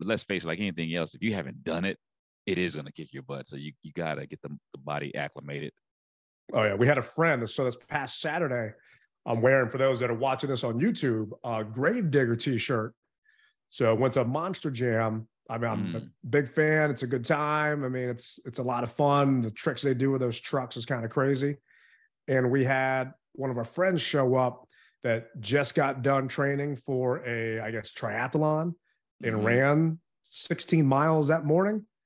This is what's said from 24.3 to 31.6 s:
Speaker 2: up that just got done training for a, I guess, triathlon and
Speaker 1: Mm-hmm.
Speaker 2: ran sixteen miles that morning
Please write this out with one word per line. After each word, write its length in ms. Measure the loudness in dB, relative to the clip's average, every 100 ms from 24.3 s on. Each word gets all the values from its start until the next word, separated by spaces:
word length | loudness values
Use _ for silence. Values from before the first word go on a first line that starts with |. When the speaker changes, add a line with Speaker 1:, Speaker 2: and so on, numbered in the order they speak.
| 4
Speaker 2:
up 320 | 2 -2 -14 _ _ _
that 360 | -2 -2 -2 -12
just 340 | -2 0 2
got 280 | 0 0 0
done 260 | 0 2 0
training 480 | -2 0 0 -4 -6
for 500 | -4 -2 0 0 -2
a, 340 | -4 -2 -4
I 100 | -4
guess, 200 | -6 -8
triathlon 840 | -8 -6 -4 -2 0 2 2 -2 -6 _ _ _ _
and 140 | -4 0
Speaker 1:
Mm-hmm. 80 |
Speaker 2:
ran 540 | 2 4 4 4 2 0 _ _
sixteen 640 | -18 -12 -6 -6 2 4 6
miles 420 | 4 4 4 4
that 160 | 2
morning 420 | 2 2